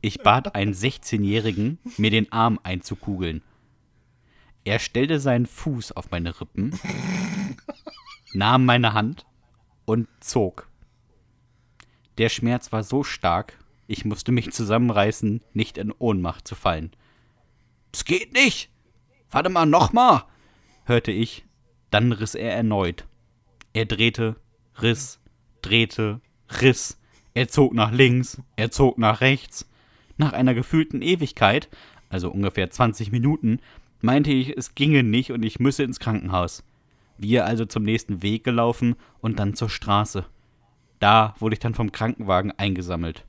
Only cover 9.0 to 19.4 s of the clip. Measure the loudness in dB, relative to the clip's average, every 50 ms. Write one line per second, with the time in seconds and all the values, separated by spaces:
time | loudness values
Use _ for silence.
9 | -2 -2 -6 -10 -16 _ _ _ _ _ _ _ _ _ _ _ _ -2 0 0
10 | 0 -4 _ _ -10 -2 0 0 0 0 -2 -10 -20 -20 _ _ -20 _ _ _
11 | _ _ _ _ _ _ _ _ _ _ _ _ _ _ _ _ -20 _ _ _
12 | _ _ _ 0 0 0 0 0 0 0 0 -2 -4 -4 -4 -4 -4 0 -2 -2
13 | -2 -2 -6 -2 0 0 0 0 -2 -6 -16 _ -20 _ _ _ _ -10 -10 -6
14 | -4 -4 -6 -4 -2 0 0 0 0 -2 -4 -4 -2 0 2 2 2 2 4 4
15 | 2 2 0 0 -2 -2 -2 -2 _ _ _ -4 -4 -4 -4 -8 -8 -8 -6 _
16 | -2 0 0 0 -2 -4 -6 -8 -14 -14 -14 -4 -2 -2 -2 -2 -6 -12 _ _
17 | _ _ _ _ _ _ _ _ _ _ _ _ _ _ _ _ _ _ -10 -8
18 | -4 -2 -2 -2 -2 -2 2 4 4 4 2 -2 -12 _ _ _ _ _ _ _
19 | _ _ _ _ _ _ -4 -2